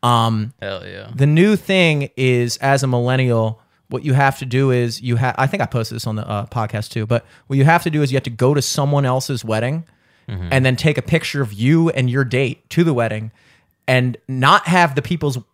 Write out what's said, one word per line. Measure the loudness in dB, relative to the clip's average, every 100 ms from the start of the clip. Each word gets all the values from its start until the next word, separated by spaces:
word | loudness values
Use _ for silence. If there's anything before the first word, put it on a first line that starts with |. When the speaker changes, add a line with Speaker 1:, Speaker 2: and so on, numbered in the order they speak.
Speaker 1:
Um, | 2 2 2 -2 -6 -8
Speaker 2:
Hell | -10 -10 -12
yeah. | -16 -14
Speaker 1:
the | 0 2
new | 4 4 2
thing | 0 2 2 2 -4 -2
is, | 0 2 0 -2
as | 0 0
a | 2
millennial, | 0 0 0 2 0 0 -4 _ _ _
what | -8
you | 0
have | 2 2 0
to | -4
do | 0 2
is | 2 0 -4
you | -2 0
ha-, | 0 0
I | 0
think | 0
I | 0
posted | -2 -4 -6
this | -6
on | -6
the, | -4
uh, | -6 -4
podcast | -4 -4 -4 -6
too, | -6 -2
but | -2 -2 -20 _
what | 2
you |
have | 6 4
to | 2
do | 0
is | 0
you | 0
have |
to | -4
go | -2 0
to | 2
someone | -2 -2 0 0
else's | 0 -2 -2 -6
wedding | -2 -2 -2 -6 -10 _ _ _ -12
Speaker 2:
Mm-hmm. | -10 -2
Speaker 1:
and | 2 2
then | 2
take | 0 0
a |
picture | 0 -2 -2 -4
of | -4
you | -2 2 4 2
and | 0 0
your | 0
date | 0 0 -2 -4 _
to | 0
the | 2
wedding | 2 -2 -4 -8 _ _ _ _ _ 0
and | 2 2 -4 -8
not | 2 4 4 4
have | 2 4
the | 0
people's | -4 -2 -2 -4 -10